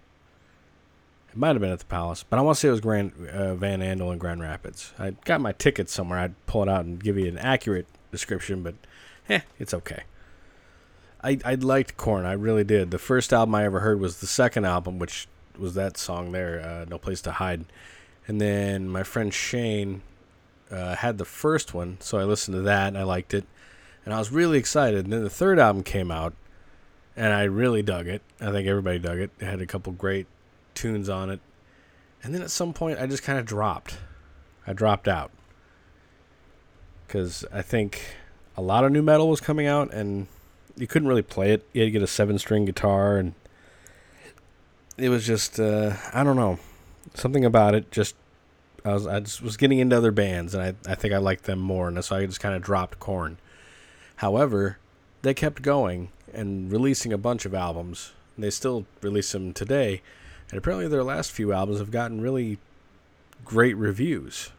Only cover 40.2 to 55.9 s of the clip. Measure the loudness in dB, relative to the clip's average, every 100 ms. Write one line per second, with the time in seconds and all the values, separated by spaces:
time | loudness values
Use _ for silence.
40.2 | -8 -14 -20 -20 -20 -10 -2 2 4 2
41.2 | 2 2 4 2 2 0 2 2 2 2
42.2 | 2 0 2 2 2 2 2 4 4 4
43.2 | 0 -6 -18 _ -20 -20 -20 -20 -20 -20
44.2 | -20 -20 -20 -20 _ _ -18 -2 2 2
45.2 | 2 0 0 0 2 2 2 -2 -4 0
46.2 | 4 4 2 0 -6 -20 -20 -20 -18 -4
47.2 | 0 4 6 8 8 6 2 -2 -2 -4
48.2 | _ _ _ _ _ -6 -2 -2 0 -4
49.2 | -4 -8 -8 2 4 6 6 6 6 4
50.2 | 2 0 -4 -4 -4 -4 -6 -4 0 2
51.2 | 2 0 -4 -4 -2 -2 -2 -4 -2 -2
52.2 | -2 -4 -4 -4 0 0 -2 -8 -6 -4
53.2 | -6 -10 -18 -20 -20 -20 -20 -20 -20 -4
54.2 | 0 2 4 2 0 -4 _ _ _ _
55.2 | -2 0 -2 0 0 2 2